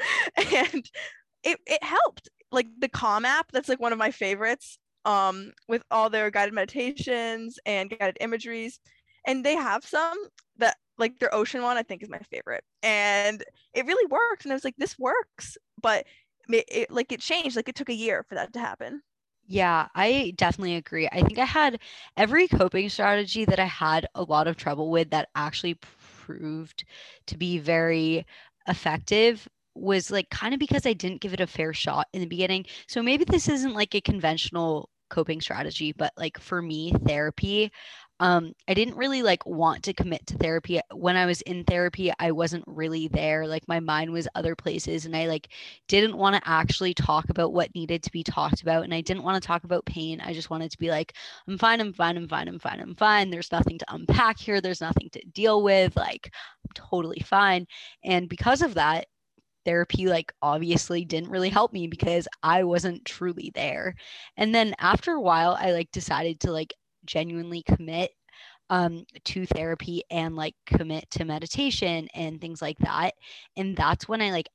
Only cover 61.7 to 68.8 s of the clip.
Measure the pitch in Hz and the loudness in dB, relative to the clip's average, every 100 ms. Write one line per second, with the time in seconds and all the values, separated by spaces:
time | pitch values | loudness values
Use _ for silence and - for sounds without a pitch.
61.7 | 196 165 165 165 175 - - 156 180 180 | 0 -6 -2 0 0 -2 -2 4 4 4
62.7 | 175 180 175 - - 180 175 - - 143 | 2 0 -4 -10 -6 -6 -4 -8 -4 -4
63.7 | - 185 - - - - - 214 226 220 | -4 -6 -8 -16 -20 -18 -2 2 4 2
64.7 | - 180 220 - 320 190 165 170 - 185 | 2 4 4 2 0 4 4 4 2 2
65.7 | 170 170 190 - 151 165 156 180 160 156 | 0 -2 -8 -4 -2 -2 -2 -2 -2 -6
66.7 | - _ _ - 160 170 170 170 170 - | -12 _ _ -6 -4 -4 -6 -8 -6 2
67.7 | - 160 165 180 - _ - - - - | 2 2 -4 -4 -8 _ -20 -20 -20 -2
68.7 | 180 | 0